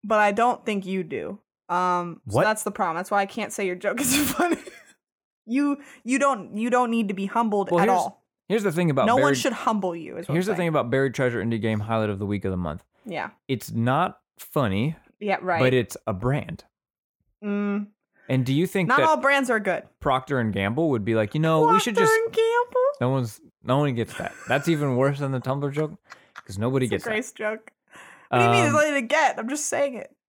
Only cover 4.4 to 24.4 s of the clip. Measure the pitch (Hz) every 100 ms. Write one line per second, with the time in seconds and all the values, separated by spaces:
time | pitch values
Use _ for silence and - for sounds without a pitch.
4.4 | 349 320 - - - _ _ _ _ _
5.4 | - 254 285 285 - - 226 269 277 220
6.4 | 156 208 233 247 247 233 202 196 190 226
7.4 | 226 202 190 175 202 185 - - _ _
8.4 | _ 214 202 165 170 135 127 247 285 277
9.4 | 277 226 - 214 185 170 - - 170 160
10.4 | 185 180 170 151 120 135 135 135 127 117
11.4 | 113 113 110 107 107 113 107 98 101 101
12.4 | 95 92 85 80 _ _ 220 160 - _
13.4 | - 127 - 113 120 139 190 - _ _
14.4 | - 151 117 95 139 160 _ _ 208 190
15.4 | 185 165 127 127 110 - - 92 120 143
16.4 | - - _ _ _ _ _ _ _ _
17.4 | 208 202 202 202 202 _ _ _ - 131
18.4 | 127 139 180 196 170 269 320 302 269 277
19.4 | 254 226 202 170 - _ 147 131 - 135
20.4 | 110 98 98 123 165 123 104 110 104 156
21.4 | 160 160 453 440 320 220 440 440 453 453
22.4 | 453 466 480 508 523 571 127 135 117 -
23.4 | - _ - 135 147 117 110 - - -